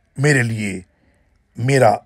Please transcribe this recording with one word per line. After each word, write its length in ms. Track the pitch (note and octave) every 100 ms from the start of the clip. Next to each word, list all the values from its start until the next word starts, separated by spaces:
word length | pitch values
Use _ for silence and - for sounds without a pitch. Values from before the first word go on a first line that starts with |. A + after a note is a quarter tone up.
| _ -
मेरे 260 | C#3+ C#3
लिए 420 | A#2+ A2 G#2 F#2 F2+ _ _ _ _ _ _ -
मेरा 340 | A#2+ C#3 A#2 G#2+